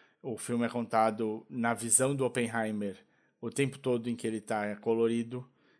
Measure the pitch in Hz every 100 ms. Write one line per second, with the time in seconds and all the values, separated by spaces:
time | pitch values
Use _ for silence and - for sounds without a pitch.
0 | _ _ 143 107 - 117 117 120 110 113
1 | 113 110 110 110 - 127 123 117 117 -
2 | 131 139 123 123 113 113 110 104 101 92
3 | - _ _ _ 117 - 135 - 127 120
4 | 120 117 113 110 - 110 104 104 117 113
5 | 117 117 117 123 127 _ _ _